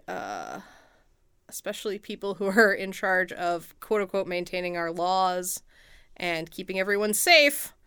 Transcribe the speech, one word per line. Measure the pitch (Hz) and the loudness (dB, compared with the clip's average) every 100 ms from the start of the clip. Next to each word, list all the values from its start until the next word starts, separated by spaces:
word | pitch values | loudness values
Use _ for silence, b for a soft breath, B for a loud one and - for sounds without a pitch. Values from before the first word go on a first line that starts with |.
| - | -10
uh, | 92 98 98 62 69 B B B B B _ _ _ - | -10 -8 -10 -10 -12 B B B B B _ _ _ -18
especially | - - 208 220 202 | -12 -10 -8 -6 -8
people | - 208 202 196 | -8 -8 -6 -4
who | 196 | 0
are | 196 214 | 6 6
in | 196 190 | 4 -4
charge | 190 196 185 185 | -4 0 2 0
of, | - 175 175 160 - | -2 -2 -2 -6 -12
quote | - 214 | -2 -2
unquote, | 190 196 175 | 0 -2 -2
maintaining | 180 175 180 180 175 | -4 -4 -4 -4 -4
our | 165 | -4
laws | 170 180 190 185 180 180 - - b b b b - | -2 2 4 2 0 -4 -8 -12 b b b b -8
and | 175 165 165 | -4 -4 -6
keeping | - 185 190 | -10 -6 -2
everyone | 190 202 208 | 0 0 0
safe. | 208 - 330 285 285 - - | 2 6 8 8 4 -8 -14